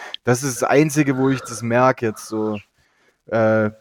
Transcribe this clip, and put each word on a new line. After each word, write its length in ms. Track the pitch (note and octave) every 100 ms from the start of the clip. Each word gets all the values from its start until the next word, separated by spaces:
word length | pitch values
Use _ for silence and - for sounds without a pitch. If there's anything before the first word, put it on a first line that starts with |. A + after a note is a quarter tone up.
| - -
das 200 | - B2
ist 180 | C#3 A#2+
das 80 | -
Einzige, 480 | C3+ D#3 C#3+ C#3 C3
wo 120 | C3+
ich 120 | C3
das 200 | - A2+
merk 380 | A#2 A#2+ C3 C3
jetzt 260 | A2+ G#2 -
so. 320 | A2 G#2+ G#2 - _ _ _ _ _ -
Äh, 440 | A2+ A2 A2 G#2+ G#2+